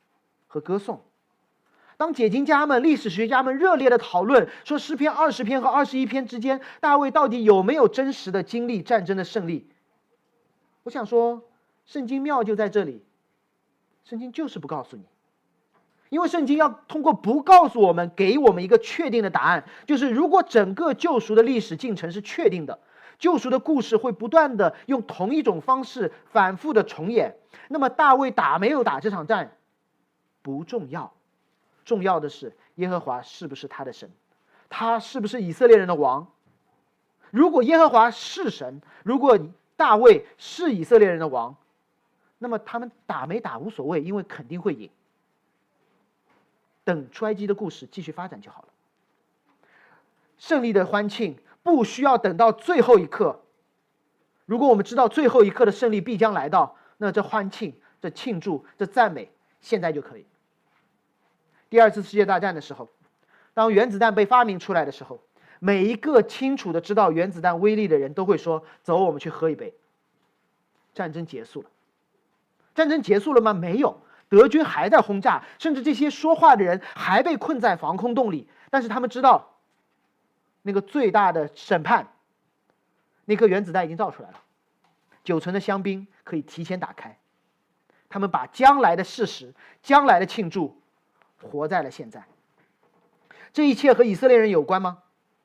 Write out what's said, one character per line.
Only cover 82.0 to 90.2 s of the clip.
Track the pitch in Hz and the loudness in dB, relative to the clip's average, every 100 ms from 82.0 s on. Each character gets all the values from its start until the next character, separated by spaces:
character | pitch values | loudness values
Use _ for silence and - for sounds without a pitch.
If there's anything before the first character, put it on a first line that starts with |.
| - _ _ _ _ _ _ _ _ _ _ _ | -2 _ _ _ _ _ _ _ _ _ _ _
那 | - 208 | -6 2
颗 | 220 | 2
原 | 185 | 2
子 | 185 | -2
弹 | 175 | -4
已 | 170 | -4
经 | 165 | -6
造 | 196 | -8
出 | - | -8
来 | 95 | -20
了， | 90 _ _ _ _ _ _ _ _ | -20 _ _ _ _ _ _ _ _
九 | - 165 | -6 -6
层 | 180 | -4
的 | 190 | -6
香 | 196 196 | -4 -6
槟 | 190 190 196 _ | -4 -8 -10 _
可 | - 165 | -12 -12
以 | |
提 | 151 - | -10 -12
前 | 165 180 | -10 -10
打 | - | -10
开。 | - - - _ _ _ _ _ _ _ _ _ | -14 -20 -20 _ _ _ _ _ _ _ _ _
他 | 196 | -8
们 | 196 | -4
把 | 165 127 | -4 -8
将 | - 262 277 | 4 6 6
来 | 202 | 4
的 | 175 | 0
事 | 180 - | -4 -6
实、 | 208 - 127 - - _ | -8 -8 -20 -20 -20 _
将 | - 277 | 2 4
来 | 277 175 | 6 2